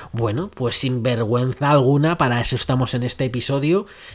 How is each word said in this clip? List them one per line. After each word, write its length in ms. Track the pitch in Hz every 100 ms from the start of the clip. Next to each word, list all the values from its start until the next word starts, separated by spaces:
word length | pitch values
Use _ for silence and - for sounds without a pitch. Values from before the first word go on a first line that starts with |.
| -
Bueno, 400 | 117 117 110 196
pues 240 | - 123 -
sin 260 | 135 127
vergüenza 680 | 117 117 110 120 127 123 143
alguna, 460 | 147 131 143 156 170
para 240 | 135 120
eso 140 | -
estamos 400 | 131 - 131 127
en 80 | 123
este 220 | 120 -
episodio, 640 | 131 123 117 139 143 185 208 - -